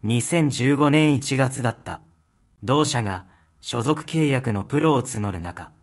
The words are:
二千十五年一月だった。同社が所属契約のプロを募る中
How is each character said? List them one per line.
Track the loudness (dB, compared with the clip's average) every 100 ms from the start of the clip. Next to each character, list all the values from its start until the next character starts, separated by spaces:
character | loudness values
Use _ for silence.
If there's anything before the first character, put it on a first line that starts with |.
二 | 0 0
千 | 0 0 0
十 | 2 2 4
五 | 4
年 | 4 4
一 | 2 0 0
月 | 0 0
だ | -4
っ | -4
た。 | -10 -14 _ _ _ _ _ _
同 | 0 2
社 | 2 0
が | -2 -6 -10 _ _ _
所 | -8 -4
属 | 0 -2
契 | -2 0 2
約 | 0 0
の | -4
プ | -2 0
ロ | 2
を | 2
募 | 0 -6 -6
る | -6
中 | -10 -12 -16 _